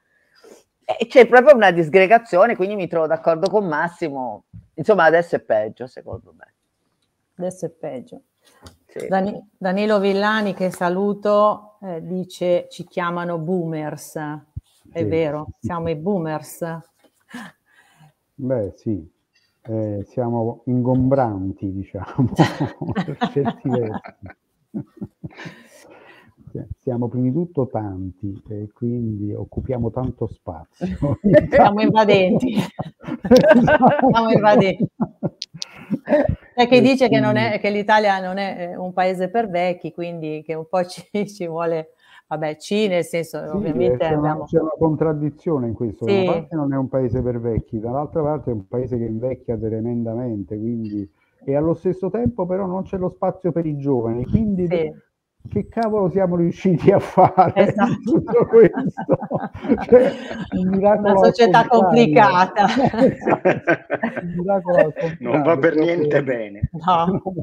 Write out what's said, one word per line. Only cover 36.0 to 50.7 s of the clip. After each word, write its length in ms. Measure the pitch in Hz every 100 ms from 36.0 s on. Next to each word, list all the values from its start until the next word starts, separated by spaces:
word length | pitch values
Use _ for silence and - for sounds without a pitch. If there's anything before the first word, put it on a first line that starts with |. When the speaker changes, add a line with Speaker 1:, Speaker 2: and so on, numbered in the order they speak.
| - 294 - - _
Speaker 2:
C'è 120 | - 240
chi 60 | 254
Speaker 3:
E 40 |
Speaker 2:
dice 280 | 240 262 247
che 120 | 220
non 160 | 214 214
è, 80 | 220
Speaker 3:
quindi 140 | 208
Speaker 2:
che 100 | 202
l'Italia 500 | 208 208 214 208 190
non 180 | 185 190
è, 320 | 196 180 175
eh, 40 | 180
un 160 | 185
paese 360 | 185 185 185 185
per 200 | 233 220
vecchi, 440 | 175 180 175 160
quindi 500 | 160 170 170 156 156
che 100 | 151
un 120 | 160 160
po' 140 | 185
<laughs> 40 | 175
ci, 220 | - - 208 202
ci 180 | - 170
vuole, 440 | 160 170 165 160 _ _ - -
vabbè, 300 | 156 156 151
ci 320 | - 208 214
nel 160 | 175
senso, 420 | 165 170 165 151 151
Speaker 3:
Sì, 80 |
Speaker 2:
ovviamente 440 | 180 196 131 120 123
Speaker 3:
c'è 160 | 160
una, 160 | 156 151
Speaker 2:
abbiamo 140 | 156 151
Speaker 3:
c'è 120 | 165
una 160 | 160 -
contraddizione 920 | 160 143 160 151 151 147 180 147 120
in 60 |
questo, 300 | 107 120 98
da 80 | -
una 80 | 196
Speaker 2:
Sì. 60 | 180
Speaker 3:
parte 300 | 170 151 160
non 160 | 139
è 40 | 135
un 120 | 131
paese 340 | 135 127 127
per 180 | 123 120
vecchi, 380 | 117 107 - 110
dall'altra 440 | 113 131 147 165
parte 280 | 147 151 127
è 40 |
un 120 | 113 98
paese 320 | 123 127 123
che 60 |
invecchia 520 | 117 110 127 123 - 110
tremendamente, 1000 | 110 110 120 120 117 113 127 107 90 107
quindi, 500 | 110